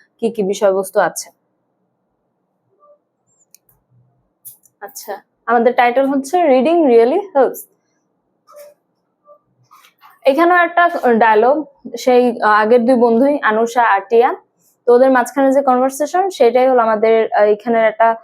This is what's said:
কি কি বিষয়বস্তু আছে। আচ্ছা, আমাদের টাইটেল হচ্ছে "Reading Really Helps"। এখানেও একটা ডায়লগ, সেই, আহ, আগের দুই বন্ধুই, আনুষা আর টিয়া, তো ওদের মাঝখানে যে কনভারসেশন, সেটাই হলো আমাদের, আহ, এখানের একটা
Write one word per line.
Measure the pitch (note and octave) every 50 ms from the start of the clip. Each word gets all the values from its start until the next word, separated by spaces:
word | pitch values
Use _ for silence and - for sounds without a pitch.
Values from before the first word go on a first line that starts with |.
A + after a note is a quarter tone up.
| _ _ _ _
কি | A#3 A3+
কি | A3+ A3 G3+
বিষয়বস্তু | F#3 G3+ F#3+ A3 G3 F#3+ G3 F#3+ - - G#3
আছে। | F3+ D#3+ - - - - _ _ _ _ _ _ _ _ _ _ _ _ _ _ _ _ _ _ _ _ _ _ _ _ _ _ _ _ G4 G4 D5 D5 D5 D5 _ _ _ _ _ _ _ _ _ _ _ _ _ _ _ _ _ _ _ _ _ _ _ _ _ _ _ _ _ - - _ _ _ _ _
আচ্ছা, | G#3 G3 _ - - - G3 G3 _ _ _ _ _
আমাদের | - A#3 A#3+ A#3 B3 B3
টাইটেল | C4 A#3+ A#3+ A#3+ C4 C#4
হচ্ছে | C4+ C#4+ C#4 C4+ - -
"Reading | F4+ F4 D4+ B3+ C4 A#3+ D#4+ E4+ F4 D#4+
Really | C4+ A#3 A#3 A3+ B3 D4+ G4
Helps"। | G4+ - - C#4 B3+ F#3+ - - - _ _ _ _ _ _ _ _ _ _ _ _ _ _ _ _ _ _ D5 D5 D5 D5 _ _ _ _ _ _ _ _ _ _ D5 D5 D5 _ _ _ _ _ _ _ _ _ _ _ _ _ - _ _ _
এখানেও | C4+ C#4 D4 E4+ E4+ F4+
একটা | F4 E4+ E4+ F4 F4 F4 E4+ E4+ - - B3+ A#3
ডায়লগ, | A3 A#3+ A3 A3 G#3+ A3+ B3 D4 D#4 D4 - _ _ _ - -
সেই, | A#3 - C4 B3 B3 B3 B3
আহ, | A#3 A#3+ - G#3+
আগের | G#3+ G#3 G#3+ G#3+ A#3+ B3 A3+
দুই | A#3+ C4
বন্ধুই, | A3+ A#3+ A#3+ A3+ A3+ C4+ C#4 D4 C#4
আনুষা | - A3 G#3+ A3 A#3 A#3 - B3+ A#3
আর | A3 G3 G3 F#3+ -
টিয়া, | A#3 A3+ A#3+ C#4+ F#4 - _ _ _ _ _ _ _ _ _
তো | - A#3+
ওদের | B3 C4 C4+
মাঝখানে | C4 B3 A#3 - - C#4+ C4+ C4+
যে | C4 C#4
কনভারসেশন, | C#4 C4 B3+ B3 B3+ C4+ C4+ - D4+ C#4+ - F4+ F#4+ F#4+
সেটাই | F#4 - B3+ A#3 A#3+ B3+ B3+ C4
হলো | C4 B3
আমাদের, | A3+ A3 A3 G#3+ A3 A3+ A3+ A3+ A3 - -
আহ, | G#3 G#3
এখানের | G#3+ G#3 G#3 - - A#3 A3+ A3+
একটা | A3 G#3+ - A3+ A3+ A3+ A3+